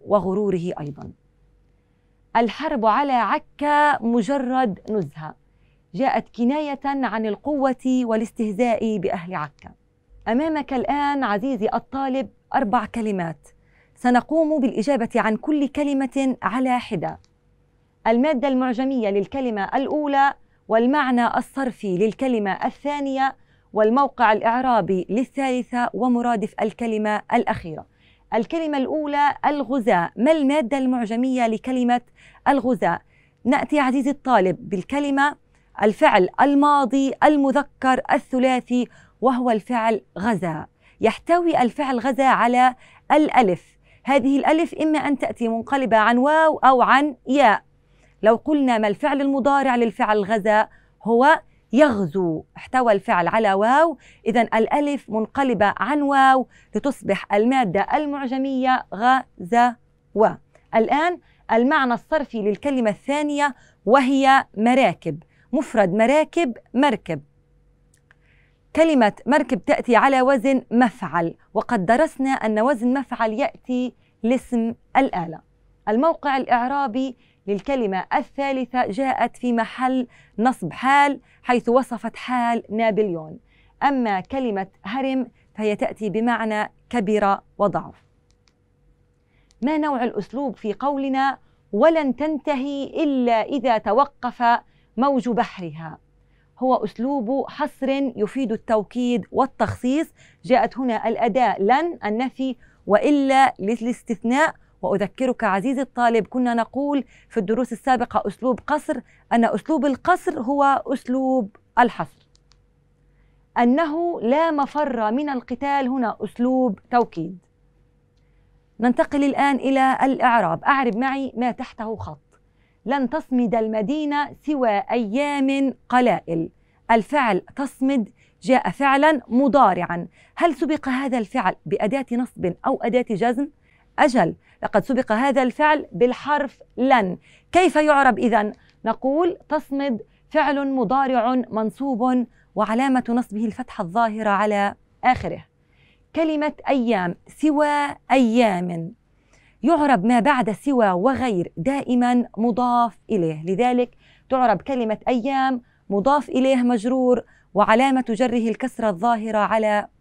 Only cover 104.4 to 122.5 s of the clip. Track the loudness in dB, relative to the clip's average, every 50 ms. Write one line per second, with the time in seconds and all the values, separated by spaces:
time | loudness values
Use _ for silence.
104.4 | 0 0 -2 _ _ _ _ -6 -4 -2 0 0 -2 -4 -4 -4 -2 -2 -2 -2
105.4 | -2 -2 0 0 0 -2 -2 -2 -4 -6 -2 0 2 2 2 2 0 -2 -2 -2
106.4 | 0 0 0 0 -2 -4 -4 -4 -4 -2 -2 -4 -4 _ -14 -20 _ _ -6 -4
107.4 | -2 -2 0 -2 -2 -4 -6 -6 -2 0 0 0 0 -2 -4 -4 -4 -4 -6 -4
108.4 | -2 -2 -2 -2 -2 -4 -4 -4 -2 -4 -6 -6 -8 _ _ _ _ -2 0 2
109.4 | 2 2 0 -2 -2 -2 -2 0 0 0 -2 0 0 0 0 0 0 -4 -6 -4
110.4 | -4 -2 0 2 2 2 2 0 -2 -4 -6 -6 -4 -4 -2 -2 0 0 0 0
111.4 | -2 -4 -8 -20 _ _ 0 2 2 2 0 -6 -10 -10 _ _ _ _ _ _
112.4 | _ _ _ _ _ _ _ _ _ _ _ _ _ _ _ _ _ _ _ _
113.4 | _ _ -2 2 2 2 4 2 0 -2 -2 -2 -2 -2 -4 -2 0 0 2 2
114.4 | 2 0 0 -2 -2 -2 -2 -4 -2 -2 -2 -2 -2 -2 -2 -2 -4 -4 -6 -8
115.4 | -8 -10 -8 -6 -4 -2 -2 -2 -2 -2 -2 -2 -2 -4 -4 -6 -10 -10 -4 -2
116.4 | 0 0 2 2 2 0 -2 -4 _ -2 0 0 0 0 -4 -8 -8 -8 -10 -16
117.4 | _ _ _ _ _ _ _ _ _ _ _ _ _ _ _ _ _ _ _ _
118.4 | _ _ _ _ _ _ _ -2 0 0 2 0 -2 -2 0 0 0 0 0 2
119.4 | 0 0 0 0 0 0 2 2 2 2 2 2 0 0 0 2 2 2 2 2
120.4 | 2 0 -2 -2 0 0 2 2 2 -2 -2 -2 -4 -4 -4 -4 -6 -6 -6 -4
121.4 | -4 -4 -4 -6 -12 -16 -14 -12 -10 -10 -10 -10 -10 -12 -14 -16 _ _ _ _
122.4 | _ _